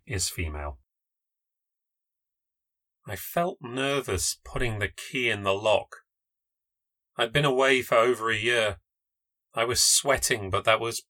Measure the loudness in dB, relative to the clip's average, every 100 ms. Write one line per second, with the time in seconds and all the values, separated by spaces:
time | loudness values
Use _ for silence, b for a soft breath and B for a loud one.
0 | -8 -4 -4 -4 -6 -6 -10 -12 _ _
1 | _ _ _ _ _ _ _ _ _ _
2 | _ _ _ _ _ _ _ _ _ _
3 | -12 -12 -6 -4 -4 -4 -10 -4 -2 -2
4 | -2 -2 -2 -6 -8 -4 -2 0 -4 -6
5 | -8 -4 -2 0 0 0 2 2 0 -12
6 | _ _ _ _ _ _ _ _ _ _
7 | _ -4 -2 2 2 4 4 4 4 4
8 | 4 2 0 0 2 2 0 -2 _ _
9 | _ _ _ _ _ -4 0 2 4 2
10 | 2 0 2 -2 -2 -2 2 2 0 -6